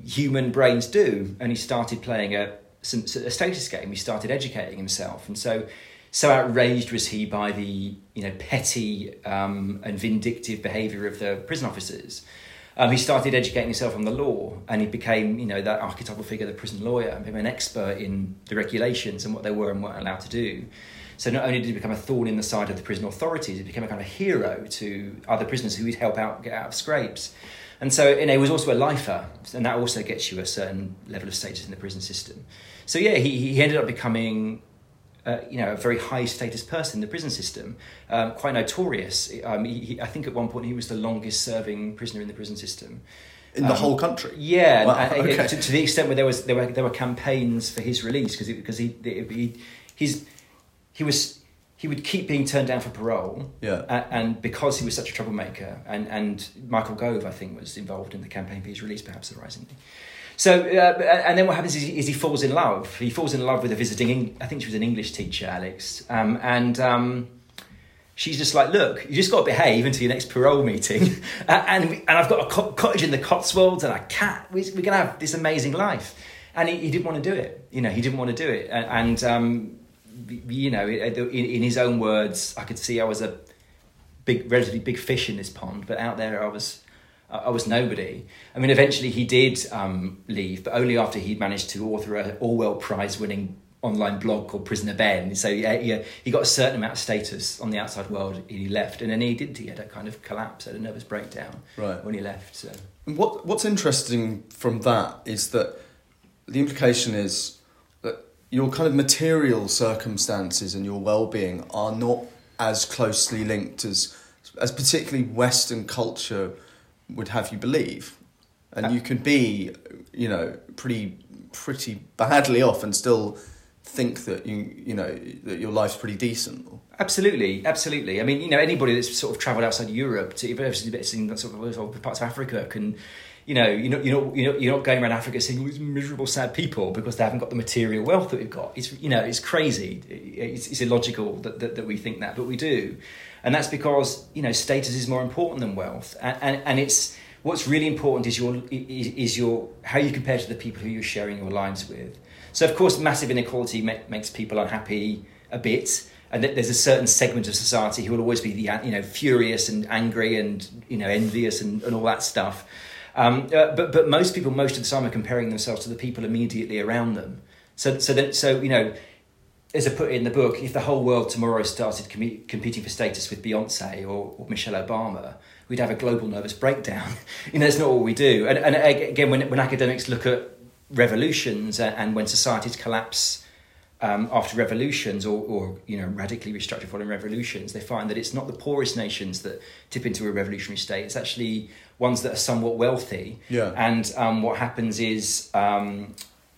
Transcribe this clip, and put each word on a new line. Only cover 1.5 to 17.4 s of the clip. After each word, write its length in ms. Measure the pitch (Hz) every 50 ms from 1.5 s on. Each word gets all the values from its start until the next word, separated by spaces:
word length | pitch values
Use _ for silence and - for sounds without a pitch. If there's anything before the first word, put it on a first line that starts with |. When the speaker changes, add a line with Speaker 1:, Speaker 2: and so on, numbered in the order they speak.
Speaker 1:
he 40 | 117
started 440 | - - - 131 117 113 - 120 113
playing 320 | - 127 113 107 104 98 101
a, 200 | 101 101 101 - - - _ _ _
some, 200 | - - 120 113
a 280 | 107 - - 123 117 120
status 380 | - - 175 185 180 - -
game. 220 | - - 82 - 98
He 80 | 101
started 340 | 101 - 120 110 107 113 110
educating 460 | 135 139 131 123 - 110 95 92 98
himself, 500 | 98 98 95 - - - - - - -
and 100 | - 104
so, 300 | - - 120 113 110 110 - - - - - - - - _
so 200 | - - 156 147
outraged 600 | 135 131 127 123 113 127 120 123 123 123 113 - 117
was 140 | 107 -
he 180 | - 113 107 107
by 260 | 95 107 104 104 104
the, 460 | 98 104 101 98 98 98 98 98 98 - - _ -
you 100 | 107 98
know, 80 | 98 95 92
petty, 840 | - - 139 127 113 - - 123 110 104 104 98 - - - - -
um, 560 | 104 98 98 98 98 101 101 98 98 101 98 -
and 160 | 110 101 95
vindictive 600 | 110 110 110 107 107 120 117 - - 120 107 104
behaviour 460 | - 101 101 110 110 107 98 101 104
of 120 | 101 98 -
the 240 | 107 101 98 98 -
prison 220 | - 165 139 131
officers. 580 | 107 - 101 92 - 98 - - - - - - - - - - - - - - - -
Um, 120 | - 127 117
he 60 | 127
started 380 | 123 - - 143 127 131 139 127
educating 320 | 127 123 - - 123 113
himself 280 | 117 110 - 127 113 104
on 100 | 107 107
the 60 | 107
law, 460 | 120 135 143 131 113 - 101 - - 92 - -
and 100 | 117 107
he 80 | 107
became, 520 | 107 - 113 - 117 113 110 107 107 110 120
you 60 | 120
know, 160 | 104 98 98
that 200 | 95 107 107 -
archetypal 420 | 110 98 95 - 123 107 104 104 104
figure, 240 | - 110 104 107
the 60 | 98 -
prison 320 | - - 101 104 98 107
lawyer, 240 | 120 123 120 113 104
and 160 | 107 107 101
became 120 | 110 107
an 100 | 107